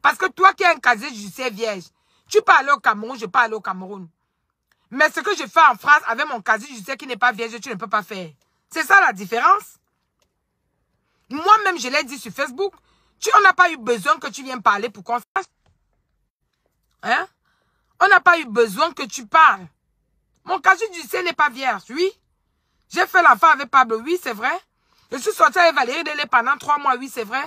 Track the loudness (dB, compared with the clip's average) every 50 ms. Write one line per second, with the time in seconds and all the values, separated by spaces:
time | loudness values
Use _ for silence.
0 | 2 0 0 0 -4 -4 0 4 4 4 4 4 2 2 2 2 0 0 0 0
1 | -4 -12 -12 -12 -16 -16 -12 -8 -8 -8 -6 -6 -6 -6 -6 -8 -12 -18 _ _
2 | _ _ _ _ _ _ 0 2 4 6 4 4 6 2 0 2 2 -2 -2 -2
3 | -6 -12 -10 -12 -12 -2 0 0 0 0 -2 -8 -8 -10 -10 -10 -12 -14 -14 -16
4 | -18 -20 _ _ _ _ _ _ _ _ _ _ _ _ _ _ _ _ 0 0
5 | 0 0 0 -4 -4 -4 -4 -4 -6 -2 2 4 4 4 4 2 4 4 4 4
6 | 4 -4 -4 -4 -4 -6 -6 -8 -2 -2 -2 -2 -4 -14 -16 -16 -12 -12 -12 -12
7 | -10 -12 -4 0 0 0 0 -2 -10 -10 -10 -12 -12 -12 -10 -10 -8 -4 -4 -4
8 | -4 -6 -12 -14 -14 -14 _ _ _ _ _ _ _ _ -8 -8 0 4 4 4
9 | 4 2 -2 -4 -10 -6 -4 0 2 2 2 2 0 -12 _ _ _ _ _ _
10 | _ _ _ _ _ _ _ _ _ _ _ _ _ _ _ _ _ _ _ _
11 | _ _ _ _ _ _ -10 -4 2 4 4 4 4 -2 -4 -2 -6 -2 -2 -2
12 | -2 -4 -12 -14 -14 -14 -8 -8 -8 -8 -6 -6 -6 -6 _ _ _ _ _ _
13 | _ _ _ _ -2 2 2 4 4 4 4 4 2 0 0 -6 -4 -4 -4 -2
14 | 0 -2 -2 -2 -4 -12 -12 -12 -12 -12 -12 0 0 0 0 0 -4 -8 _ -12
15 | -8 -6 -6 -6 -6 _ _ -8 -8 _ _ _ _ _ _ _ _ _ _ _
16 | _ _ _ _ _ _ _ _ _ _ _ _ _ _ _ _ _ _ _ _
17 | -4 -2 -2 -2 -2 -8 _ _ _ _ _ _ _ _ _ _ _ _ _ _
18 | 2 4 4 4 6 4 4 4 0 -2 0 0 0 0 2 -2 -2 -2 -2 -8
19 | -10 -10 -10 -14 -12 2 4 6 6 6 4 2 -8 -20 _ _ _ _ _ _
20 | _ _ _ _ _ _ _ _ _ -6 -6 0 2 2 2 2 0 -8 -8 -14
21 | -12 -8 -8 -4 -4 -6 -2 -2 -2 -2 -2 -4 -6 -6 -6 -6 _ -12 -6 -4
22 | -4 -4 -4 _ _ _ _ _ _ _ _ _ _ _ _ _ _ _ -2 -2
23 | -2 2 2 4 4 4 4 6 4 2 2 2 -2 0 2 2 2 2 -2 -6
24 | -4 -6 -6 -6 -6 -10 -8 -4 -4 -4 -4 -4 _ _ _ _ _ _ _ _
25 | _ _ -12 -6 -6 -6 0 2 2 2 4 4 2 2 2 0 -2 -2 -4 -6
26 | -6 -6 -6 -8 -4 0 0 0 2 2 -2 -4 -2 -2 -2 0 0 -2 -2 -2
27 | -6 -12 -10 -10 -10 -6 -6 -8 -8